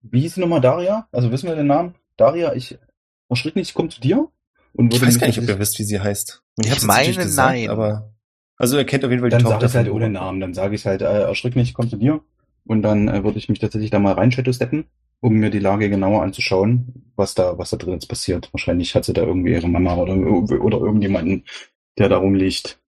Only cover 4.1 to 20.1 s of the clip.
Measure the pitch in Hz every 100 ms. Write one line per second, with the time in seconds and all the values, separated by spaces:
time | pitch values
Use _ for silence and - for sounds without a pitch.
4.1 | 226 320 _ _ _ _ - 117 120 135
5.1 | 120 123 107 117 98 104 - 104 101 101
6.1 | 101 - - _ - 160 135 107 107 151
7.1 | 185 175 143 131 127 107 110 107 107 -
8.1 | _ _ _ _ _ 120 139 131 135 131
9.1 | 123 120 120 117 107 120 123 117 104 113
10.1 | 95 92 95 92 87 98 104 104 95 156
11.1 | 104 98 - 127 123 123 - 117 104 123
12.1 | 156 _ _ _ _ - 110 107 104 104
13.1 | 101 104 107 - 104 110 107 107 104 101
14.1 | 92 123 127 127 123 120 151 - _ _
15.1 | _ 120 110 107 101 98 101 104 101 95
16.1 | 104 92 - - 95 101 123 123 - _
17.1 | - 98 - 90 87 87 85 87 87 -
18.1 | - - 87 - - - 90 85 104 -
19.1 | - 85 90 87 85 85 87 90 87 90